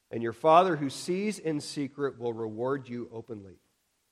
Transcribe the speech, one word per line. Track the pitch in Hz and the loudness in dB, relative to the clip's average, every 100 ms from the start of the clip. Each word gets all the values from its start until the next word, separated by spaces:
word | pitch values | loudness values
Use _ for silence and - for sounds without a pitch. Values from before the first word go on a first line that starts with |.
| _ | _
And | 117 | -4
your | 117 | -4
Father | 110 160 165 190 151 | 2 8 8 8 2
who | 139 | -2
sees | - - 185 214 - | -4 -4 -2 -2 -2
in | 160 147 | -2 -2
secret | 143 151 139 143 139 117 | -4 -6 -6 -2 -4 -2
will | 120 | -4
reward | 113 113 107 127 139 120 | -4 -6 -2 -2 -2 -4
you | 120 117 | -10 -10
openly. | 113 110 107 95 - _ _ _ _ _ | -12 -12 -14 -14 -20 _ _ _ _ _